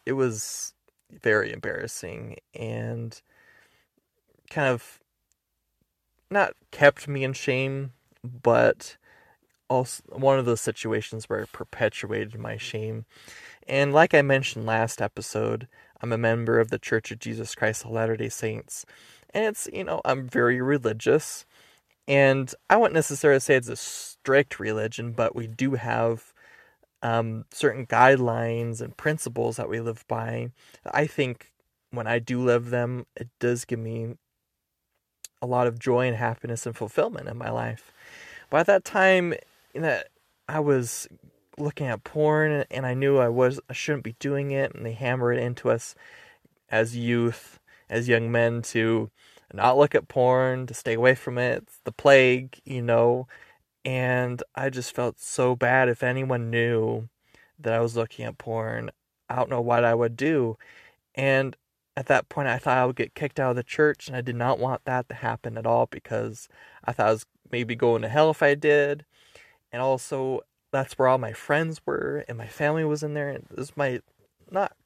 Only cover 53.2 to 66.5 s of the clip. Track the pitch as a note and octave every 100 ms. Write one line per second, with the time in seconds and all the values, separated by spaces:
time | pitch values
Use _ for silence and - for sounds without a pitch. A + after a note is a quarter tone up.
53.2 | B2+ - - _ _ _ C3 B2+ B2+ B2
54.2 | B2 A#2+ - - C3+ B2+ A#2+ - A#2+ -
55.2 | - - B2+ B2 B2 C3 B2+ A#2 B2+ C3
56.2 | C3 B2 A2+ A#2 A#2 A2+ A2 A2+ A#2 _
57.2 | _ _ _ _ A#2 A2+ A#2 A#2 A2+ -
58.2 | A2+ - A#2 A2+ A2 A2+ A2+ - _ _
59.2 | - B2 B2 B2+ A#2+ A#2+ A#2+ A#2 A#2 A#2
60.2 | C#3+ D#3 A#2 A2 - - - _ _ -
61.2 | C3+ C3+ C3+ - _ _ _ - B2 C3
62.2 | - - C#3 A#2+ D3 B2+ B2+ B2+ A#2 -
63.2 | C#3+ - C3 B2 A#2+ - D3+ C#3+ - B2+
64.2 | B2 A#2+ A#2+ C3+ B2+ C3 - B2+ - B2+
65.2 | A#2 A#2 A#2 A2+ A2+ A#2 A#2+ - - A2+
66.2 | A2+ A2 -